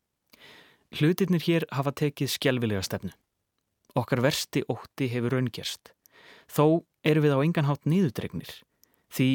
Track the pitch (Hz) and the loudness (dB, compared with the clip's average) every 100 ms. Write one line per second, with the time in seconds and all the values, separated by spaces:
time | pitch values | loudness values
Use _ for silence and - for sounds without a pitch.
0 | _ _ _ - - - - _ _ - | _ _ _ -20 -20 -20 -20 _ _ 0
1 | 147 185 180 175 170 165 165 135 139 - | 2 2 2 0 2 0 0 -2 -2 -2
2 | 147 - 135 - 143 127 117 98 - 101 | -4 -2 -6 0 0 0 0 -2 -4 -6
3 | 90 - _ _ _ _ _ _ _ 131 | -8 -14 _ _ _ _ _ _ _ -4
4 | 117 123 131 - - 143 - 117 - - | 0 2 2 0 -4 -4 -4 -6 -8 -6
5 | 131 120 117 127 123 - - - - _ | -4 -2 -2 0 -2 -6 -10 -12 -16 _
6 | _ - - - - - 151 165 - _ | _ -20 -20 -20 -6 2 4 2 -2 _
7 | 156 156 147 135 156 170 143 143 143 180 | 2 4 4 2 2 2 0 0 0 2
8 | 165 - 98 87 - - _ _ _ _ | 2 -2 -8 -10 -12 -20 _ _ _ _
9 | _ - 131 | _ 0 2